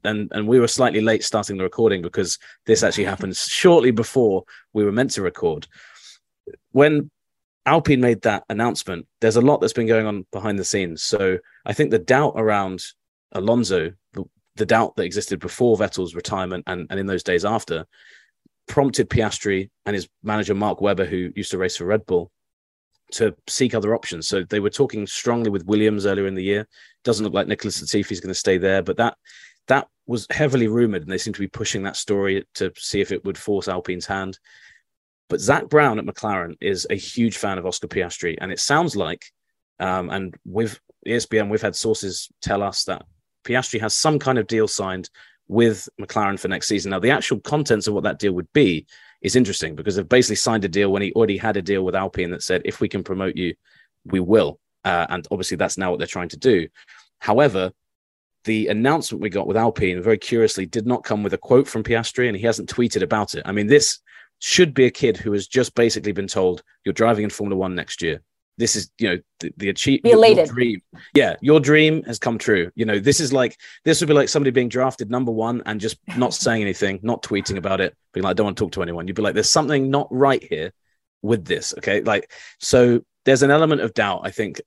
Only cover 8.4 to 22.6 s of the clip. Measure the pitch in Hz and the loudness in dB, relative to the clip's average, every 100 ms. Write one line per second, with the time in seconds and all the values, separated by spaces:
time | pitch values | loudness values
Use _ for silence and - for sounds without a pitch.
8.4 | - 107 120 - - 87 - - 113 110 | -4 -2 -2 -2 -8 -10 -12 -2 2 4
9.4 | 123 147 - - 113 113 107 104 92 101 | 4 4 2 0 0 2 0 -6 -8 -8
10.4 | 104 101 90 104 90 80 - 107 95 92 | -6 -4 -2 -4 -4 -6 -4 0 0 -2
11.4 | - _ - - 151 - - 127 147 - | -6 _ -8 -2 0 0 2 2 2 0
12.4 | 110 104 95 92 - - _ _ _ 92 | 0 0 -2 -6 -12 -18 _ _ _ -6
13.4 | 98 120 104 92 80 98 _ - 92 _ | 0 0 2 0 -2 -8 _ -14 -14 _
14.4 | _ - 95 113 117 - 92 95 - 92 | _ -6 2 2 2 -2 -6 -4 -6 -6
15.4 | 90 - 123 107 101 - 90 82 - 101 | -8 0 2 2 0 -4 -8 -8 -6 -4
16.4 | 92 90 87 92 80 95 98 92 - 90 | -4 -8 -8 -10 -8 -6 -4 -4 -2 -2
17.4 | 101 113 - 82 78 _ - - _ _ | 0 -2 -4 -8 -10 _ -20 -20 _ _
18.4 | _ _ - - 139 117 117 - 107 - | _ _ -6 0 0 0 0 0 0 -4
19.4 | 104 95 98 _ - 104 82 _ 104 107 | -4 -2 -4 _ -6 -6 -6 _ -4 -2
20.4 | 104 101 107 - 101 95 90 95 90 - | 0 0 -2 0 0 0 -2 -4 -6 -8
21.4 | 101 92 92 - 87 107 101 - 87 _ | -8 -4 -4 -4 -2 -2 0 -2 -4 _
22.4 | _ _ | _ _